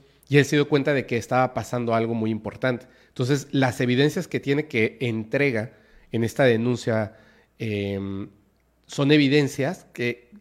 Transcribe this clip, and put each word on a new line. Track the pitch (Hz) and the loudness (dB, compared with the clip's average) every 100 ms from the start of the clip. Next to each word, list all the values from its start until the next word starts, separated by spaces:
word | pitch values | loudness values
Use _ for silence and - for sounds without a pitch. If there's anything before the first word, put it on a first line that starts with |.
| _ _ - | _ _ 2
y | 143 | 2
él | 135 | 4
se | 147 | 2
dio | 147 | 2
cuenta | 147 143 139 | 2 2 0
de | - | 0
que | 120 | -4
estaba | - 127 127 | 0 0 0
pasando | 117 107 123 117 | -2 -6 -4 0
algo | 113 113 117 | 0 0 -2
muy | 110 | -2
importante. | 107 107 101 131 117 - _ _ | -4 -6 -4 -2 -4 -8 _ _
Entonces, | - 123 143 143 | -4 -2 -2 0
las | 139 127 120 | 0 0 0
evidencias | 123 123 151 180 - | 0 2 2 0 -6
que | 127 | -4
tiene | 135 143 151 | -2 -2 0
que | 113 110 - | 0 0 -2
entrega | 123 110 110 139 143 110 117 - _ - _ | -4 -4 -4 -2 0 -2 -6 -12 _ -20 _
en | 113 | -2
esta | 113 - 131 | -2 2 4
denuncia, | 113 123 120 - 110 104 - _ _ _ - | 4 0 -2 -2 -2 -4 -8 _ _ _ -10
em, | 113 101 101 98 98 98 104 - _ _ _ _ - | -6 -4 -4 -4 -6 -8 -12 -16 _ _ _ _ -10
son | - 143 | -2 4
evidencias | 151 135 147 135 139 135 185 - | 4 6 4 2 -2 -4 -4 -12
que, | - 120 - _ - | -6 -6 -6 _ -20